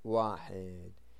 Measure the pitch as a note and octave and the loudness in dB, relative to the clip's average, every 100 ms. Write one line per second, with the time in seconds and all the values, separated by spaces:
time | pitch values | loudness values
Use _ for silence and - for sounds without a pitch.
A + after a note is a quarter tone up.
0 | A2+ A2+ A2 F#2+ - F#2+ F#2 F2+ F2+ - | 4 6 6 2 -4 -6 -6 -8 -10 -12
1 | - | -16